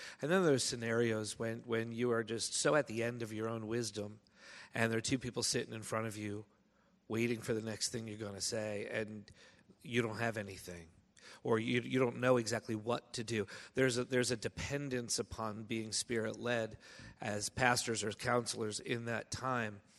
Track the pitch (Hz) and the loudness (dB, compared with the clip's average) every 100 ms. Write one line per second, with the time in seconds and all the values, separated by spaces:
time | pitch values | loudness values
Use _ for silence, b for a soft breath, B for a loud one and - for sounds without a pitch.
0 | B B 143 185 170 135 - 120 117 113 | B B 2 6 6 6 4 0 2 4
1 | 117 110 107 - 113 117 120 113 113 113 | 4 2 -2 -2 -4 -4 -2 0 0 0
2 | 123 117 110 113 - - 151 147 139 110 | 2 2 0 -2 -2 2 4 4 4 0
3 | 113 120 113 110 110 117 107 120 113 110 | -2 -2 -4 -2 -2 -2 -2 -2 -2 -4
4 | 104 107 _ B B B B 113 113 113 | -8 -10 _ B B B B 2 2 2
5 | - 135 123 117 113 123 - 113 104 113 | 2 0 0 -2 0 0 -2 -6 -2 -2
6 | 113 104 104 104 107 b b b b b | -2 -4 -4 -6 -8 b b b b b
7 | - 110 120 117 117 113 110 104 - 120 | -4 0 2 0 0 -2 -2 -2 -4 -4
8 | 113 107 104 98 - 113 107 104 104 113 | -6 -8 -8 -6 -4 -2 -2 -4 -4 -4
9 | 107 107 101 - b b b - 170 120 | -4 -6 -14 -20 b b b -18 -4 0
10 | 113 107 117 110 101 92 - 87 85 - | 0 0 0 0 -6 -8 -10 -12 -14 -20
11 | _ - B B - 113 117 123 117 127 | _ -20 B B 2 2 4 0 2 2
12 | 127 120 127 127 110 113 - 110 107 117 | 2 4 6 6 4 -2 -2 -2 0 -2
13 | - - 107 113 98 B B - 131 120 | -2 -6 -2 0 -2 B B 2 4 4
14 | 123 127 120 120 110 - - 143 143 127 | 2 2 2 0 -4 -6 -4 -2 -2 -4
15 | 117 - 110 - 110 107 107 113 110 104 | -2 -2 -2 -4 -4 -4 -4 -4 -2 -2
16 | - 117 110 107 117 120 110 - B B | 0 0 0 -2 0 0 0 -6 B B
17 | B B 113 104 107 - 127 120 - 110 | B B -4 -2 -2 4 4 4 2 0
18 | 101 98 123 123 113 120 110 98 - 120 | -2 -2 2 2 2 -2 -4 -4 -4 -4
19 | 117 113 - - 127 123 110 101 - | -2 -4 -4 -4 -2 0 -2 -6 -16